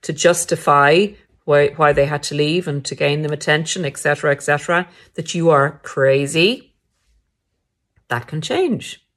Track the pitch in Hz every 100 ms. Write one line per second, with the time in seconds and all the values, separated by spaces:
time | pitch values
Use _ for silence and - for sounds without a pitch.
0 | - 151 170 175 - 165 - 143 143 165
1 | 208 - _ _ - 147 143 143 151 143
2 | 143 147 - 147 151 175 175 143 135 135
3 | 143 147 151 147 - 151 160 190 156 -
4 | 151 147 151 143 - 147 - 175 180 -
5 | _ - 160 175 165 147 139 143 - -
6 | 135 139 139 160 185 254 - _ _ _
7 | _ _ _ _ _ _ _ _ _ _
8 | - 120 - 156 - 294 359 226 - -
9 | _